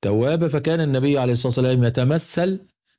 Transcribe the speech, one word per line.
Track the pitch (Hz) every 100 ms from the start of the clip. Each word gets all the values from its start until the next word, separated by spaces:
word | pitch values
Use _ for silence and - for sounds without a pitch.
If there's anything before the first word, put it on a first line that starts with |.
توابا". | 98 107 131 165 165
فكان | 147 151 165
النبي | 151 131 143 139
عليه | 123
الصلاة | 117 127
والسلام | 123 127 127
يتمثل | 120 123 127 160 - 170 185 190 - _ _